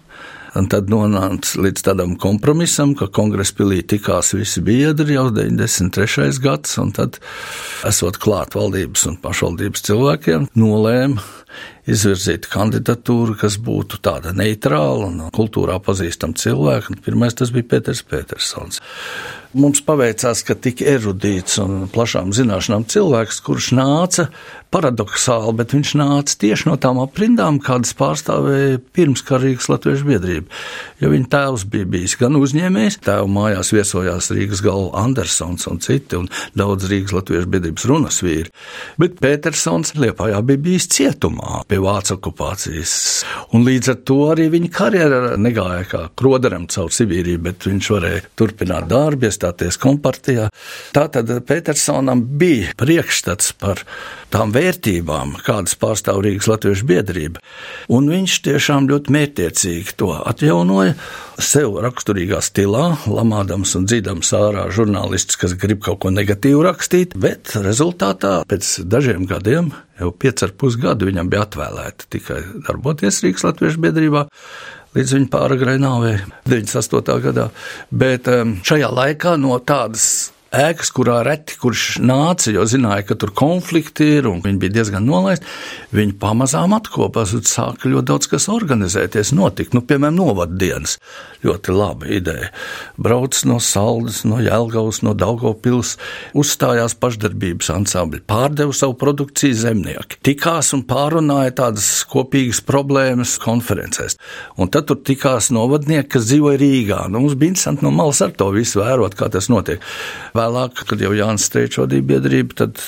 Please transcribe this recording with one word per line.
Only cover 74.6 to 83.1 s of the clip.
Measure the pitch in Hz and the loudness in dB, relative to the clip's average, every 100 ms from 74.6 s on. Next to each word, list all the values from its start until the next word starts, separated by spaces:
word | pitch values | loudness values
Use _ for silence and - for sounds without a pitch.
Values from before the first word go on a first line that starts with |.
| - - - 127 | -18 -20 -6 -2
līdz | 131 | 2
viņa | 135 135 | 2 2
pāragrai | - 131 131 127 135 | 2 2 2 2 2
nāvei | 135 123 117 104 95 - 127 | 2 2 2 0 -4 -6 -2
deviņdesmit | 120 101 123 | 0 0 -4
astotā | - 127 - 120 | 0 0 0 0
gadā. | 131 123 113 - - - - | 0 0 -2 -6 -16 -16 -4
Bet, | 117 131 127 127 | 0 2 2 2
em, | 123 117 98 - | 2 2 -2 -2
šajā | 151 117 | 0 0
laikā | 123 139 151 175 160 | 0 0 0 0 2
no | 135 123 | 2 0
tādas | 135 143 110 110 - - - _ _ | 0 0 0 -2 -2 -2 -6 _ _
ēkas, | 127 151 160 - 131 | 0 2 0 -2 0
kurā | 120 117 120 | 2 2 0
reti | 151 - - | -2 -8 -4
kurš | 123 107 - - | -2 -2 -4 0
nāca, | 120 131 160 180 113 98 | 2 4 2 2 0 2
jo | 110 | 2
zināja, | 135 113 101 | 2 2 0
ka | 101 | -2